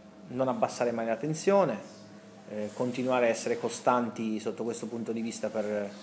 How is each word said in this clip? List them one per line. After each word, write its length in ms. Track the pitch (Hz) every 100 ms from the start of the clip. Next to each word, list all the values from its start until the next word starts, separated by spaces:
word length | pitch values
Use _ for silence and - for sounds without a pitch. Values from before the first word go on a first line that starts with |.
| - - -
non 180 | 123 131
abbassare 460 | 117 120 - 120
mai 140 | 117 113
la 100 | 113
tensione, 840 | 151 160 - 196 165 104 - - - - - - -
eh, 220 | 107 107
continuare 520 | - 127 123 127 127 117
a 20 |
essere 280 | 113 120 117
costanti 800 | 117 - - 123 117 117 110 107
sotto 240 | 110 104
questo 240 | 113 110 110
punto 240 | 117 113
di 100 | 113
vista 280 | 113 - 107
per, 420 | 110 104 104 101 101